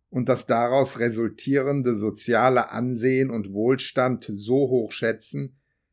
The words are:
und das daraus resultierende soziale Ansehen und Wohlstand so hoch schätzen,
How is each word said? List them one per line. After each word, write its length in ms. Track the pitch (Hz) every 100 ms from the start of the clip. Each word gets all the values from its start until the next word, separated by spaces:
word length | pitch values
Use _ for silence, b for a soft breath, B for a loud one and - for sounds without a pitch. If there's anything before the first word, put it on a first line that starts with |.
| _
und 200 | 127 123
das 180 | 120 -
daraus 520 | 117 120 135 131 113
resultierende 960 | 120 110 113 - 135 139 135 143 123 107
soziale 760 | 107 101 - 113 127 123 -
Ansehen 600 | 117 123 117 127 131 135
und 200 | 117 98
Wohlstand 760 | 101 117 131 - 135 127 117 -
so 400 | 101 104 131 131
hoch 240 | 127 107
schätzen, 640 | - 117 110 - 143 139 - _ _ _